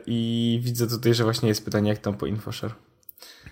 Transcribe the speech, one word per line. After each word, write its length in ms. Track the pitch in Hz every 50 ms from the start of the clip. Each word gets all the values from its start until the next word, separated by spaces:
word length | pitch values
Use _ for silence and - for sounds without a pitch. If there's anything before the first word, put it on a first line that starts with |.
| -
i 540 | - 120 117 117 113 117 117 117 117 117 120 120
widzę 220 | 123 120 120 120 110
tutaj, 260 | 117 110 - 117 117
że 100 | 113 117
właśnie 240 | 110 113 - - 110
jest 160 | 104 - -
pytanie, 240 | - 104 107 104 104
jak 80 | 104 104
tam 160 | - 104 101
po 120 | 101 -
InfoShare. 480 | 69 101 110 - 104 113 - - 110 113 - _ _ _ _ _ - - - - - - - - -